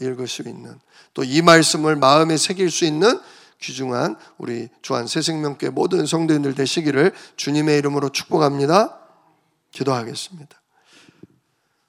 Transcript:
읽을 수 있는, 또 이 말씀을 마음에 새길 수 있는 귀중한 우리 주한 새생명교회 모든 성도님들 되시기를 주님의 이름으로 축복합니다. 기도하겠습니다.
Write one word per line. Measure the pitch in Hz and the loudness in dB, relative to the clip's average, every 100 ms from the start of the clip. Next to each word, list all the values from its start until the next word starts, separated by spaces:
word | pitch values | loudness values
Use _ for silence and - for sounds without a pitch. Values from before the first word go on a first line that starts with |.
읽을 | 127 127 123 | -8 -6 -8
수 | - | -10
있는, | 120 120 120 92 _ _ _ | -12 -14 -18 -20 _ _ _
또 | - | -6
이 | 135 147 | -2 4
말씀을 | 170 165 151 160 156 151 | 8 8 6 2 0 4
마음에 | 135 151 160 160 | 4 6 4 2
새길 | - 185 185 | -2 -2 -2
수 | - 165 | 0 -2
있는 | 151 208 320 - - - _ | 2 2 2 -4 -20 -20 _
귀중한 | - 127 131 123 156 - - - | -14 -8 -6 -4 -4 -6 -16 -14
우리 | - 117 113 _ | -8 -8 -10 _
주한 | - 127 117 | -6 -4 -4
새생명교회 | 165 160 160 147 139 139 | -4 -4 -4 -6 -6 -6
모든 | 131 180 180 151 | -2 -2 0 0
성도님들 | 160 165 151 139 131 | 0 0 0 0 -2
되시기를 | 135 - 151 135 175 - - - | -4 -2 -2 2 2 0 -10 -10
주님의 | - 147 151 147 | -2 0 2 2
이름으로 | 143 143 139 | 0 -2 -4
축복합니다. | - - 165 147 139 139 185 262 - - _ _ _ _ _ _ | -4 -2 0 2 2 2 2 2 -4 -20 _ _ _ _ _ _
기도하겠습니다. | - 135 127 113 107 - 180 143 _ _ _ _ _ _ _ - _ _ _ _ _ | -6 -2 -2 -4 -10 -12 -16 -20 _ _ _ _ _ _ _ -20 _ _ _ _ _